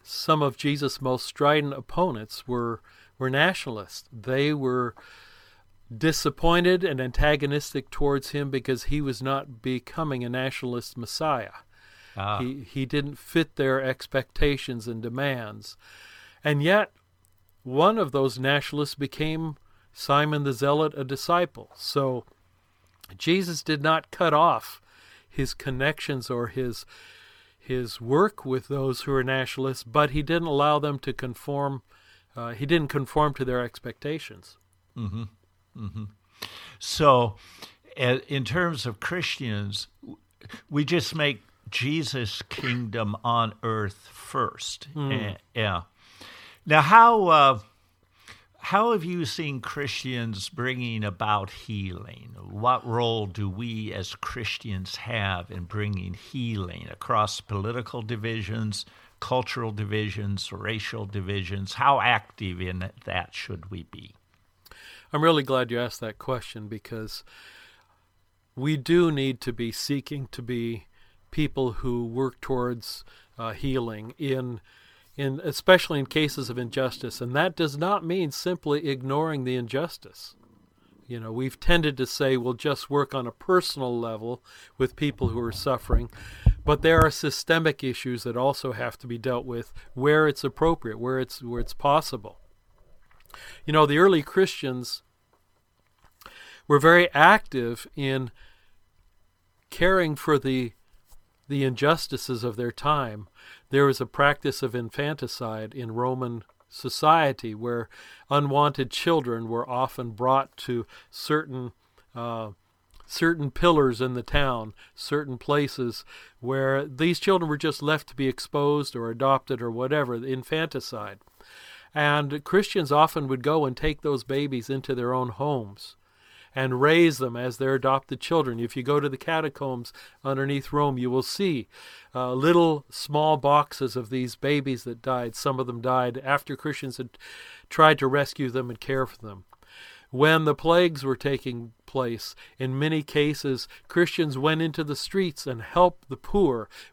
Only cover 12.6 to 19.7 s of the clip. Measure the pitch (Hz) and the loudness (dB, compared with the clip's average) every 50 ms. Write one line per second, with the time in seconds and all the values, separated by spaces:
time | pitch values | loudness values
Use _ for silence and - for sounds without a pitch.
12.6 | 113 - - 135 135 123 151 147 143 143 139 - - - - 165 156 - _ - | -12 -10 -6 -6 -4 -2 -2 -2 -2 -4 -8 -12 -10 -2 0 0 0 0 _ 0
13.6 | 135 135 131 135 135 131 127 - - - - 135 120 - - - 151 147 139 131 | 2 2 2 2 0 -2 -4 -4 -6 -4 -4 -4 -4 -4 0 2 2 4 2 0
14.6 | - - 123 117 107 120 113 113 113 117 120 131 143 139 131 120 113 104 107 107 | -4 -8 -8 -8 -8 -8 -8 -6 -8 -6 -4 -2 -2 -2 -2 -4 -6 -10 -12 -14
15.6 | 101 - - - - - - - - - - - - - _ _ - 151 147 143 | -18 -20 -20 -20 -20 -20 -20 -20 -20 -20 -20 -20 -20 -20 _ _ 0 0 2 2
16.6 | 147 170 196 214 196 - _ _ _ _ _ _ _ _ _ _ _ _ _ _ | 4 4 4 4 2 0 _ _ _ _ _ _ _ _ _ _ _ _ _ _
17.6 | - 127 127 143 170 202 226 220 185 135 131 139 135 135 107 127 131 135 143 143 | -10 -2 2 4 6 6 4 4 0 0 2 2 2 0 0 0 0 2 2 2
18.6 | - - 147 147 147 147 - - 143 - - - 156 156 160 160 160 160 143 - | 0 -2 -4 -4 -4 -4 -4 -6 -8 -6 -4 -2 -2 -2 -2 -2 -4 -6 -8 -10
19.6 | _ _ | _ _